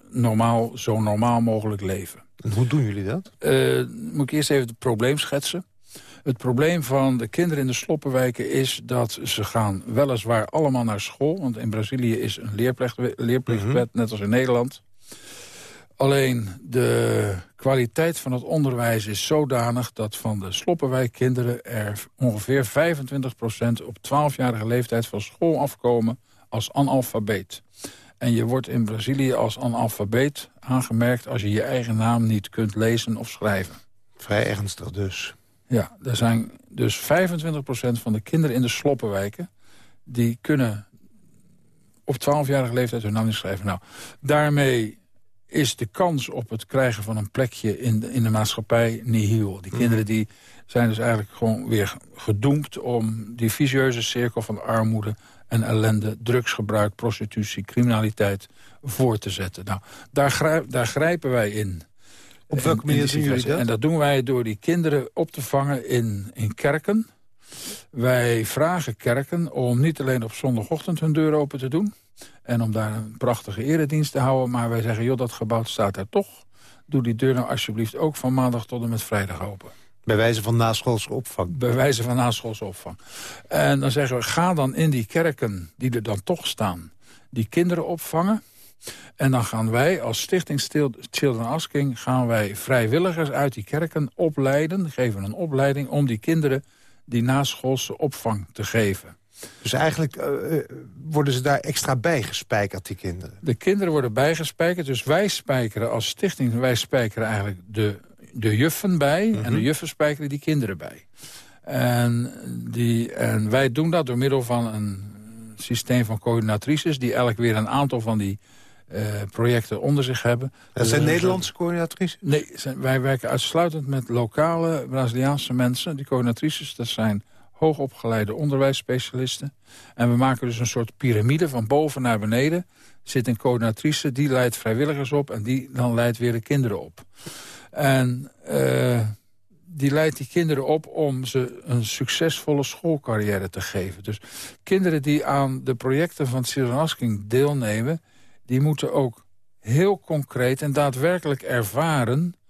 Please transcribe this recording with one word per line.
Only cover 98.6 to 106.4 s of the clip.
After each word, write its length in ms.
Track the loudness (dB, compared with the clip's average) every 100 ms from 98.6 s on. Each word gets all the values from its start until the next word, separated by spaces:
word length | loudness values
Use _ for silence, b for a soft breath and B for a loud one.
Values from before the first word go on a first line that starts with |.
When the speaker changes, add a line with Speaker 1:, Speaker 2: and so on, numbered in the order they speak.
Speaker 1:
geven. 520 | -2 0 2 0 -8 -20 _ B B B
Speaker 2:
Dus 100 | -4
eigenlijk, 440 | 2 2 2 -2 -2
eh, 400 | -2 -2 0 -2
eh, 60 | -2 -12 -18 -16 -2
worden 220 | 2 2
ze 80 | 2
daar 180 | 2 0
extra 380 | 0 -4 0 0
bijgespijkerd, 920 | 2 0 -2 -6 -2 0 0 -4 -10
die 100 | -8
kinderen? 420 | -8 -8 -10 -8
Speaker 1:
De 140 | -4
kinderen 380 | 0 2 2 2
worden 200 | 0 0
bijgespijkerd. 760 | 2 2 2 -4 0 0 0 -2
Dus 180 | -4
wij 240 | 2 2 2
spijkeren 640 | -2 -2 0 0 -2 -2
als 160 | -2 -4
stichting, 480 | -2 -4 0